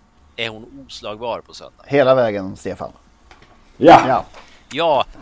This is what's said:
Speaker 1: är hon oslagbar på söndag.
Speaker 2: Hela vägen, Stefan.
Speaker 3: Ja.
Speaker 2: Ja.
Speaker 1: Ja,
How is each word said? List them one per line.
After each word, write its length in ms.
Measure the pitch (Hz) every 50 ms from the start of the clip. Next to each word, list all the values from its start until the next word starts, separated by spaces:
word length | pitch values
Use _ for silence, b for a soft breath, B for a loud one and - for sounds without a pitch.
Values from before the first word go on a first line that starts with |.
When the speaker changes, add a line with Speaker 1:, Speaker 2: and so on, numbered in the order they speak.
| _ _ _ _ _ _ _
Speaker 1:
är 120 | - 113 113
hon 380 | 110 107 117 123 135 139 135
oslagbar 540 | 117 - - 120 107 107 107 120 117 107 85
på 140 | - - 80
söndag. 280 | - - 64 - _ -
Speaker 2:
Hela 280 | - 139 143 131 127 131
vägen, 420 | 131 120 113 101 101 95 95 104
Stefan. 340 | - - 98 87 - 76 - - _ _ _ _ _ _ _ - _ _ _ _ _ _ _ _
Speaker 3:
Ja. 280 | - 131 165 151 127 - 127
Speaker 2:
Ja. 160 | 127 101 - - b b b b b b b _ -
Speaker 1:
Ja, 320 | 143 170 165 147 123 107 - - -